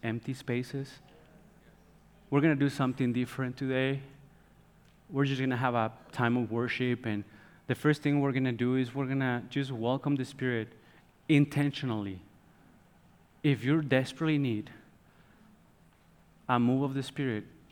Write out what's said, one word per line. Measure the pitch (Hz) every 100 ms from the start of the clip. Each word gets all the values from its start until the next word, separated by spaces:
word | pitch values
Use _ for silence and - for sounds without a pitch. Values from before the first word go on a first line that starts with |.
empty | 113 113 131
spaces? | 127 - 123 123 139 135 - - - - - - - - - - - - - -
We're | 139
gonna | 156 139
do | 139
something | 139 131 123 123
different | 123 123 - 127 123
today. | 131 131 131 139 - - - - - - - - - _ -
We're | 139 139
just | 135
gonna | 131 123
have | 131 120
a | 110 - -
time | - 120 123
of | 107
worship, | 117 120 - 127 120 113
and | 104 104 - - - -
the | 123
first | 151 147
thing | 143 143
we're | 139
gonna | 131 127
do | 117 120 131
is | 120 131
we're | 131
gonna | 135 131 123 -
just | 139 135
welcome | 120 117 135 147 139
the | 123
Spirit | - 127 117 110 - - - - _ -
intentionally. | 147 143 147 143 - 131 110 98 92 - - - - - - - - - - _ _
If | 151 117
you're | 120 160
desperately | 143 131 131 - 160 151
in |
need, | 131 107 - - - - - - - - - - - _ - _ _ _ - _ -
a | 123
move | 120 131
of | 139 135
the |
Spirit, | 127 - 131 107 - - -